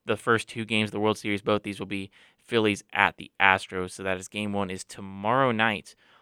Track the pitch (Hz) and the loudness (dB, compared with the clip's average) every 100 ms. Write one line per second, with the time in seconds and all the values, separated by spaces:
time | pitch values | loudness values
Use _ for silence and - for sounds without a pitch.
0 | - 107 - 113 - 117 110 110 107 101 | -4 -2 2 0 0 -8 -2 0 0 0
1 | 107 104 110 101 107 104 104 98 98 98 | 0 0 -2 -2 0 0 -2 -8 -8 -8
2 | 95 _ _ _ _ 117 110 101 - 104 | -10 _ _ _ _ 2 2 2 -2 2
3 | 92 - - - 98 95 - 95 92 - | 2 0 -12 2 4 4 2 -6 -6 -6
4 | 95 92 92 104 104 101 95 92 - - | -4 -4 -6 -8 -4 -2 -4 -6 -12 -16
5 | 98 98 104 131 131 110 113 101 - - | -16 -6 0 2 2 2 0 -2 -8 -20
6 | _ _ | _ _